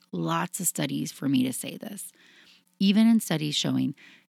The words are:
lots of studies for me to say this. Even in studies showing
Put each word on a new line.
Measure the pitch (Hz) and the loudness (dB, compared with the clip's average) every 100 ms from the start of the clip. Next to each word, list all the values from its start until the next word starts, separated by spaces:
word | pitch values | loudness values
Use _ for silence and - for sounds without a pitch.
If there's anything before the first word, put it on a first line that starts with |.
| _ | _
lots | 180 165 165 170 - | -6 -2 -2 -4 -6
of | 175 | -6
studies | - 147 143 151 | -4 -4 -4 -6
for | - 139 | -6 0
me | 135 | 0
to | 131 | 0
say | - - - | -4 -10 -12
this. | - 208 - - _ _ - _ _ - | -12 -14 -16 -20 _ _ -20 _ _ 0
Even | 196 202 226 | 2 6 6
in | 226 | 6
studies | - 156 151 | 4 -2 -2
showing | 147 139 131 131 - - - _ | -2 0 0 -2 -4 -14 -20 _